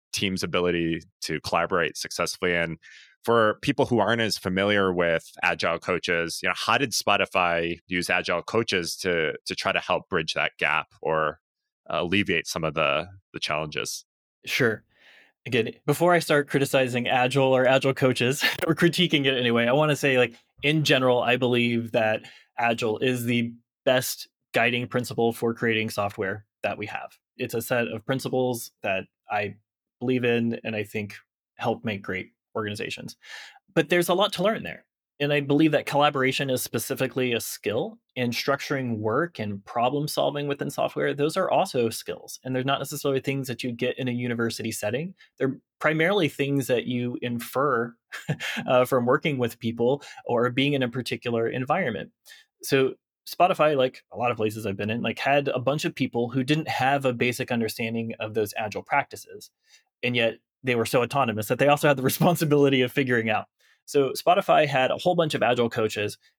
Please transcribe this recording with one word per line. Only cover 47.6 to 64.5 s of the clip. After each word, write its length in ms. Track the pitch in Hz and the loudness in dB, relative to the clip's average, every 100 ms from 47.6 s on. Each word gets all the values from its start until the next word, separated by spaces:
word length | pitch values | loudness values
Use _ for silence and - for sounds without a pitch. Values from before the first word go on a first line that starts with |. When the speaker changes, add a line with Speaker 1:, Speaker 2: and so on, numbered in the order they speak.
| 143 120 120 - _ - - | 0 0 -2 -8 _ -10 -6
Speaker 2:
<laughs> 400 | - - - - | -6 -6 -6 2
uh, 180 | 127 127 | 4 4
from 200 | 127 120 | 2 4
working 320 | 147 165 135 | 2 2 0
with 220 | 120 - | -2 -2
people 420 | 117 117 117 139 - - - | -6 0 0 0 -4 -12 -2
or 240 | 117 123 | 0 0
being 240 | 123 139 | 2 0
in 80 | 143 | 0
a 80 | 123 | -2
particular 580 | 131 117 117 123 117 113 | -4 -6 -6 -2 -2 0
environment. 600 | 127 131 165 151 92 - _ - - _ _ | -2 -2 -2 -2 -4 -8 _ -20 -20 _ _
So 320 | - 135 131 - _ _ - | 0 2 2 -2 _ _ -6
Spotify, 500 | - 180 180 151 143 | 2 2 4 2 2
like 260 | 127 - _ | 0 -2 _
a 60 | 92 | -4
lot 140 | 120 | -4
of 60 | 113 | 0
places 280 | 110 110 113 | -2 -2 -6
I've 120 | 98 | -4
been 120 | 104 | -4
in, 120 | 117 | -2
like, 180 | 117 - | -4 -2
had 280 | 135 143 139 | 0 2 0
a 100 | - | -2
bunch 260 | 123 151 170 | -2 -2 -2
of 100 | - | -4
people 340 | 127 120 120 | -2 -2 -2
who 140 | 135 | -2
didn't 240 | 127 156 151 | 0 0 0
have 380 | - 131 143 135 | 0 0 2 0
a 80 | |
basic 380 | 117 123 120 123 | 0 0 -2 -2
understanding 640 | 120 110 - 113 117 113 - | -2 -2 -4 -4 -4 -6 -6
of 140 | 107 | -4
those 200 | 107 104 - | -2 -2 -2
agile 260 | 107 101 | -6 -6
practices. 680 | - 143 - 104 - - - _ _ _ _ _ | -2 -2 -2 -8 -18 -20 -20 _ _ _ _ _
And 120 | 123 123 | -2 2
yet 240 | 117 - _ _ | 0 -2 _ _
they 120 | 131 120 | -2 0
were 100 | 113 | 2
so 180 | 131 | 2
autonomous 440 | 120 143 120 107 107 | 2 2 0 0 -2
that 120 | 127 | 2
they 80 | 139 | 4
also 200 | 143 151 | 4 4
had 100 | 135 | 2
the 60 | |
<laughs> 0 | |
responsibility 800 | 127 - 160 170 156 147 143 135 | 2 2 2 2 2 4 6 4
of 100 | 123 | 2
figuring 380 | - 127 123 113 | 0 0 2 2
out. 160 | 107 - _ _ _ - | -2 -4 _ _ _ -2
So 260 | 147 135 | 0 2
Spotify 560 | - - 190 185 | 2 2 4 6